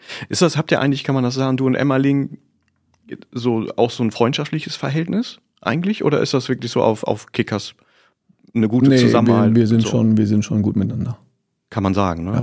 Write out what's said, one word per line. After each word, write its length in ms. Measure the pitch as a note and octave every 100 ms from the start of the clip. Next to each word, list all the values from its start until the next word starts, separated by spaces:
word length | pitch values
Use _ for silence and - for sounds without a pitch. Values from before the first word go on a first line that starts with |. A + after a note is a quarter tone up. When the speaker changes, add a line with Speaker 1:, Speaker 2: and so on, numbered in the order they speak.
| - - -
Speaker 1:
Ist 120 | -
das, 160 | F3 C#3+
habt 140 | D#3
ihr 80 | D3+
eigentlich, 240 | C#3 C3+
kann 120 | - C3+
man 80 |
das 120 | B2 C3
sagen, 220 | C3+ C3
du 80 | C3
und 100 | B2+
Emmerling 600 | C#3+ C3 C3+ C#3 C#3 - _ _ _ _ _ _ - - -
so, 360 | A#2+ A#2+ A2+ G#2+ -
auch 160 | A#2
so 120 | -
ein 80 | A#2
freundschaftliches 640 | - A#2 C#3 D3 D#3 D#3+ -
Verhältnis 640 | C#3 D3 E3 F#3+ B3+ - _ _
eigentlich? 440 | - C#3 F#3 G#3+
Oder 180 | - C#3+
ist 120 | -
das 140 | C3+ A#2+
wirklich 240 | B2+ B2
so 100 | B2+
auf, 220 | B2 G#2+
auf 280 | - A2 -
Kickers 420 | - - G#2+ - - _ _ _ _ _ _ _
eine 140 | A#2 A2
gute 220 | A#2+ C3+
Speaker 2:
Nee, 80 | C3+
Speaker 1:
Zusammenhalt 540 | A#2+ A#2 A2 A2+ G#2+ A2+
Speaker 2:
wir, 60 |
wir 60 | A2
sind 100 | A2+
Speaker 1:
und 40 |
so? 60 | G#2+
Speaker 2:
schon, 280 | A#2+ A2+ A2
wir 100 | G#2
sind 180 | G#2 G#2
schon 160 | G#2+
gut 140 | G#2 G2
miteinander. 420 | F#2+ - F#2 A#2 _ _ _ _ _
Speaker 1:
Kann 140 | -
man 100 | G2
sagen, 320 | F#2+ F#2+ E2 E2+
ne? 80 |
Speaker 2:
Ja. 80 | A2+